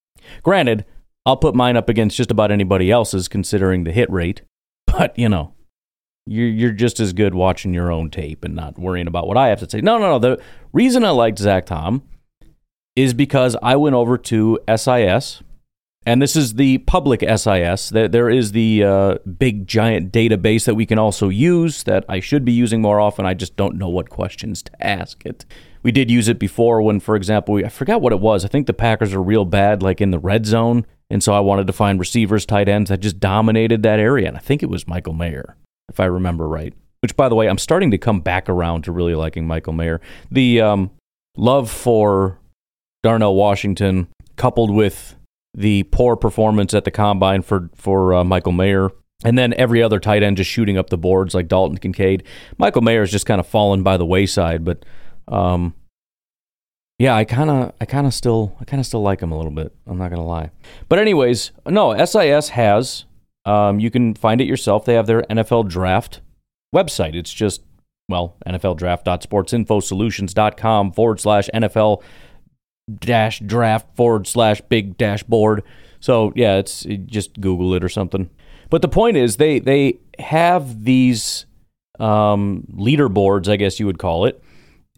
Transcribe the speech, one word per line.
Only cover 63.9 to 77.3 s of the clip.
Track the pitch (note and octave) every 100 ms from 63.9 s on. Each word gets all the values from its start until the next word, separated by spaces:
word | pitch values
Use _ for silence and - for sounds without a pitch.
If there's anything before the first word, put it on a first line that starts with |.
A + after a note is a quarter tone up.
| A#2 A#2+
find | G#2+ A2 A2+
it | C3
yourself. | B2+ - G#2
They | - A#2
have | G#2+
their | A2+ -
N | A2
F | A2
L | A#2+
draft | G#2+ F2 F#2 F#2 - - - _ _ _ _ D#3+
website. | F3 - D#2+ D#2+
It's | E2+
just, | - G#2+ - - _ _ _ -
well, | F2+ F2 - -
N | F2+
F | G2
L | E2+
draft | F2+ F2 -
dot | F2+
sports | - G#2 F#2
info | A#2+ G#2 G#2
solutions | - F#2+ A2 - G2
dot | F#2+ G#2+ -
com | A2+ A2 G2
forward | E2 A2+ G#2
slash | G#2 G#2 G2+
N | A2+
F | G#2+ -
L | G#2+ G2+ - - - - _ _ _ _ - G#2
dash | G2+ A#2 A2 -
draft | G2+ A2+ A2+ A2 - -
forward | A#2+ A2 F#2+
slash | A#2+ A2+ G#2+
big | - A#2 G2+ F2+
dash | A2 G2+
board. | - A#2 G#2+ G#2 - - - -
So, | - A#2+ G#2+ -
yeah, | A#2 G2
it's, | G2 - -
it, | G2+ F#2+
just | G#2+ G2